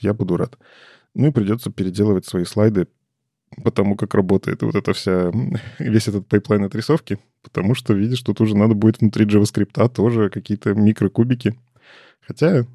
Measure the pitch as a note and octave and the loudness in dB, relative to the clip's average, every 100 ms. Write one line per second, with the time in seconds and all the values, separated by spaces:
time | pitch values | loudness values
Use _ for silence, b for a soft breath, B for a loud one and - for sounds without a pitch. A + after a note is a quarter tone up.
0 | F#2+ G#2+ F#2+ F2+ - _ b b b b | -4 -2 -2 -2 -4 _ b b b b
1 | b - C#3+ B2+ G2+ A2+ - - F#2 F2+ | b -2 0 2 0 -2 -6 -6 -4 0
2 | G#2 F#2+ - F#2+ F2 G#2+ G#2+ G2+ E2+ _ | 0 0 -2 -4 -4 2 2 2 -2 _
3 | _ _ _ _ _ - - - G2+ G2+ | _ _ _ _ _ -6 -4 0 -2 -2
4 | G#2 - F#2 F#2+ - G2+ A2+ G#2 - F#2+ | -2 0 2 0 0 -4 -2 -2 -2 -4
5 | - F#2 F2 F2 - - - - C#3+ A2 | -2 0 0 -2 -4 -6 -10 -10 0 0
6 | A2 G2+ - G#2+ - G#2 G2 A2 - D#3+ | 0 -6 0 -2 2 -2 -2 -6 -2 -2
7 | - G2 _ _ - - F#2+ B2+ - G2+ | -2 -10 _ _ -12 -4 -2 -2 0 0
8 | A2 B2 - G2+ A2 G#2 A2 G#2+ A2 A2 | 0 -2 -4 0 2 4 2 4 2 4
9 | G#2+ G#2 G#2+ G#2 G#2 - G2+ - A#2+ - | 0 2 4 4 2 0 -4 0 -2 2
10 | G#2+ A#2 G2+ G#2 - G#2 - G2+ G#2+ G#2 | 0 2 0 -2 -8 -4 -2 2 2 2
11 | G2+ - A#2+ B2 A#2 A2+ _ _ b b | 0 0 0 0 -2 -6 _ _ b b
12 | b b - - D#3 E3 A#2 | b b -14 -2 0 2 -2